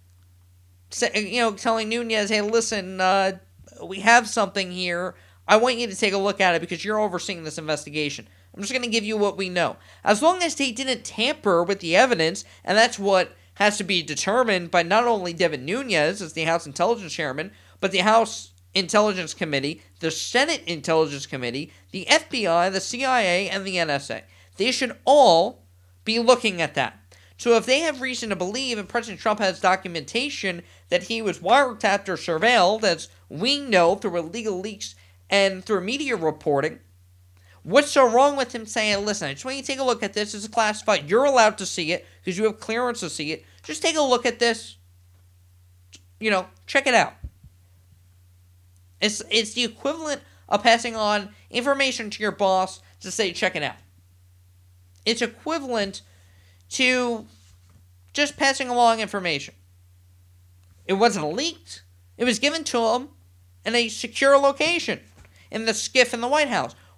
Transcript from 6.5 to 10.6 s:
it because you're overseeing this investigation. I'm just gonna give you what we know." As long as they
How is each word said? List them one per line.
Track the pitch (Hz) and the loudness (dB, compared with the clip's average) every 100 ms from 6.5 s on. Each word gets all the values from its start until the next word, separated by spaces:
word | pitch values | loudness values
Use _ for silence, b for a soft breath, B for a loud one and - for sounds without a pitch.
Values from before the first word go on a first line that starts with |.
| 170 | 2
it | |
because | 170 165 | -2 -6
you're | 202 214 | -4 -2
overseeing | 208 175 - 175 | -2 -4 -6 -8
this | 156 143 | -10 -8
investigation. | 156 147 147 151 147 139 110 b b | -4 -4 -4 -4 -4 -6 -14 b b
I'm | - | -12
just | 202 | -6
gonna | 247 240 | -4 -2
give | 226 | -2
you | 208 214 | -2 0
what | 202 170 | 0 -2
we | 190 | -4
know." | 180 143 - b b | -2 -2 -4 b b
As | - 214 | 0 4
long | 320 370 | 2 2
as | 339 | -2
they | - | -2